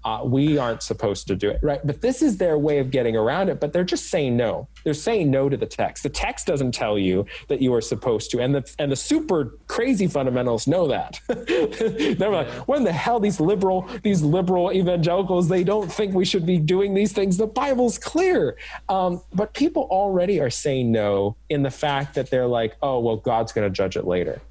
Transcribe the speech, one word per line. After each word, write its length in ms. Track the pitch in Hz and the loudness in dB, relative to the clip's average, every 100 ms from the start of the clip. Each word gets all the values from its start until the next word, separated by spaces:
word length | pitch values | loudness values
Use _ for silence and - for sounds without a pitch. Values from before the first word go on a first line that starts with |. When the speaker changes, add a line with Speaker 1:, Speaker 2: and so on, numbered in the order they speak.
Speaker 1:
uh, 180 | 113 110 | -4 -4
we 320 | 127 131 147 143 | 0 0 2 2
aren't 260 | 123 110 | 0 -4
supposed 440 | - 104 107 98 - | -6 -4 -2 -4 -4
to 80 | |
do 160 | 95 104 | -2 0
it," 80 | - | 0
right? 240 | 147 143 | -2 -2
But 160 | 147 143 | -4 -2
this 220 | 240 262 | -2 2
is 160 | 311 190 | 0 2
their 180 | 180 151 | 2 2
way 220 | 151 147 | 2 2
of 120 | 131 | 0
getting 260 | 131 120 110 | 0 2 2
around 320 | 110 160 196 | 2 2 0
it, 100 | 139 | -2
but 140 | 147 | -2
they're 120 | 175 | 0
just 240 | 180 330 - | 0 -2 -2
saying 280 | 185 135 120 | -2 0 0
no. 320 | 117 82 - - | 0 -2 -8 -8
They're 100 | 165 | -4
saying 340 | 147 - 226 151 | -2 0 0 2
no 180 | 135 139 | 2 2
to 80 | 139 | 0
the 100 | 110 | -4
text. 380 | - 107 - | -4 -4 -4
The 40 | 139 | -6
text 380 | - 202 254 - | -4 -6 -4 -4
doesn't 240 | 151 127 | -2 -2
tell 280 | 120 117 104 | -2 -2 0
you 280 | 95 92 98 - - | 2 0 -2 -8 -4
that 120 | 139 | 0
you 140 | 131 | 2
are 60 | 120 | 2
supposed 500 | 110 113 131 107 - | 0 -4 -2 -2 -2
to, 100 | 123 | -2
and 140 | 127 | 0
the, 200 | 139 127 - | 0 -2 -6
and 140 | 143 | -4
the 40 | 135 | -2
super 640 | - 311 311 175 127 - - | 0 0 2 0 -2 -8 -8
crazy 400 | - 247 226 180 | -4 0 2 2
fundamentalists 600 | 143 131 123 123 113 135 | 0 0 0 0 0 2
know 180 | 170 165 | 2 2
that. 340 | 104 - - | 0 -4 -10
<laughs> 920 | - 240 - - - - 226 - 302 196 | -8 -6 -2 0 0 0 -4 0 -2 0
They're 140 | 196 | 0
like, 160 | 190 123 | 0 -2
Speaker 2:
Yeah. 140 | 123 | -6
Speaker 1:
"When 240 | - 285 | -2 0
the 80 | 226 | 2
hell 260 | 160 - 233 | 0 0 0
these 220 | 208 175 | 0 2
liberal, 460 | 160 202 190 185 185 214 | 2 2 2 0 -2 -4
these 200 | 208 190 | 0 2
liberal 500 | 151 180 180 185 180 | 4 2 2 2 2
evangelicals, 760 | 190 180 175 160 180 190 180 175 | 2 2 2 2 0 2 2 2
they 160 | 185 | 2
don't 280 | 175 214 190 | 2 0 -2
think 220 | - 208 | -4 0
we 100 | 190 | 0
should 220 | 185 202 165 | 2 0 2
be 120 | 180 | 2
doing 360 | 151 185 202 | 2 2 2
these 180 | 196 208 | 2 0
things. 240 | 202 196 180 | 0 0 2
The 120 | 220 | 0
Bible's 500 | 247 277 254 247 - | 0 0 2 2 0
clear." 580 | - 311 370 320 147 - - - - | -2 2 4 4 2 -2 -14 -14 -2
Um, 320 | 190 185 175 - | 0 0 -2 -4
but 180 | 185 214 | -4 -4
people 360 | - 294 339 - | 0 0 0 0
already 500 | 190 202 185 180 196 | 0 2 0 2 0
are 80 | 127 | 0
saying 440 | - 151 135 120 | -2 -2 0 2
no 440 | 113 104 101 101 107 - | 2 2 2 0 -4 -4
in 140 | 147 | -2
the 80 | 139 | -2
fact 420 | - 151 139 143 | -2 -2 0 -2
that 160 | - 123 | -4 -2
they're 160 | 127 123 | 0 2
like, 300 | 120 113 - | 0 -2 -2
"Oh, 200 | 143 127 | -2 0
well, 160 | 117 110 | 0 0
God's 360 | - 117 113 | 0 0 0
gonna 160 | - 104 | 0 -2
judge 280 | 95 95 - | 0 -2 -2
it 100 | 95 | -2
later." 340 | 90 85 - - | 0 -2 -6 -12